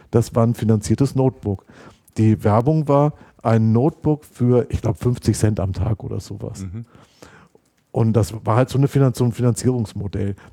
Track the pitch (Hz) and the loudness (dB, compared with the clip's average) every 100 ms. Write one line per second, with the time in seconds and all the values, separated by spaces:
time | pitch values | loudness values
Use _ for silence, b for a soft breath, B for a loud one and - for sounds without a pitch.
0 | b 120 113 120 113 117 107 110 - 110 | b 0 0 0 0 0 0 0 0 0
1 | 135 131 131 - 104 95 - B B B | 0 0 -2 -2 -6 -8 -10 B B B
2 | B - 110 107 110 104 113 160 139 143 | B 0 2 2 2 2 2 0 2 2
3 | 147 - B B 120 113 110 110 143 160 | 2 -2 B B 0 2 4 2 0 -2
4 | 151 151 - - 123 123 113 - 107 104 | -4 -4 -6 -4 2 2 0 -4 -4 -4
5 | 123 120 - 107 110 104 95 92 98 107 | -2 -2 -2 0 0 0 -4 -4 -4 -4
6 | - 104 - 101 110 104 95 101 117 B | -6 -10 -10 -12 -12 -12 -12 -12 -16 B
7 | B B B B B _ _ _ _ - | B B B B B _ _ _ _ 0
8 | 113 113 104 113 - 113 131 127 139 143 | 2 2 0 -2 0 2 2 2 0 2
9 | 135 - 123 110 123 110 127 127 107 - | 0 2 -2 0 0 0 -2 -2 -4 -6
10 | 101 - 98 101 B | -8 -4 -6 -6 B